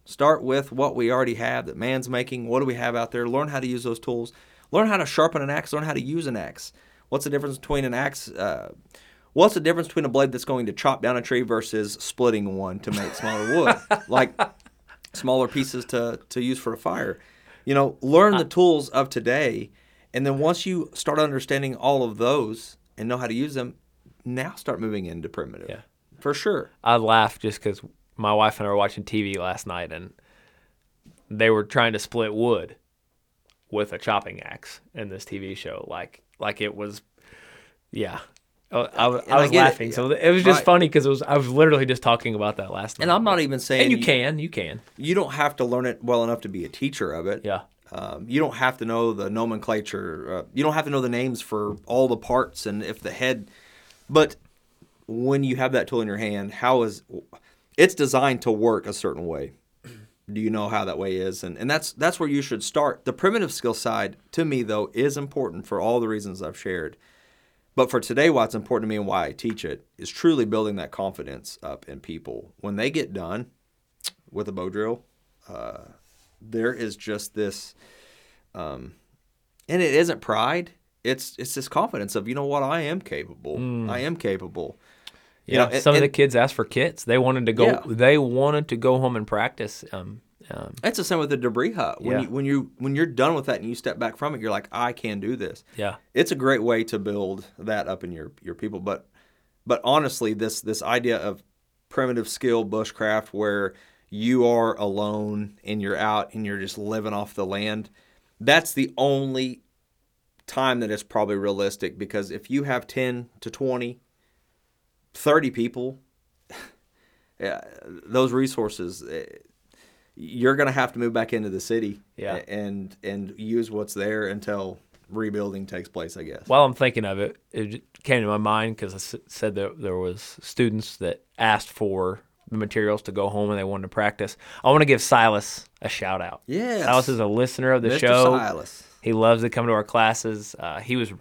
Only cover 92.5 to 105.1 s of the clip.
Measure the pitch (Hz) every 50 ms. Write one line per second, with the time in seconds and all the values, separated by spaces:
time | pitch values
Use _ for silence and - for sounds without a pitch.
92.5 | 139 139 - - _ - 123 135 139 143 165 156 127 120 131 156 165 147 131 -
93.5 | 120 - 104 113 123 - - 123 - - 120 110 110 - 143 151 151 120 107 113
94.5 | 101 104 104 - - 110 120 120 120 - - 113 104 101 101 113 127 120 101 -
95.5 | - - _ _ - - 104 101 98 - _ _ - 127 170 170 175 135 131 135
96.5 | 135 120 107 120 117 117 110 113 - 104 98 107 101 101 98 95 98 92 90 -
97.5 | _ - 90 107 107 104 87 - 95 92 - 90 87 80 76 - - _ - 87
98.5 | 85 - - 104 107 90 92 101 95 - _ _ _ _ _ _ _ _ _ _
99.5 | _ _ - 113 120 - - 120 139 156 151 131 135 - 117 107 107 104 110 110
100.5 | 110 - - 107 107 - - 92 117 123 120 120 113 92 78 104 95 - _ _
101.5 | _ _ _ _ _ _ _ _ - - 131 127 123 120 107 - - - - 127
102.5 | 117 113 107 98 107 110 107 - - - 110 107 104 - - - - 101 107 104
103.5 | 101 101 101 92 - - - _ _ _ _ - 101 104 110 120 127 127 120 120
104.5 | 120 117 113 113 - - 104 101 98 104 104 104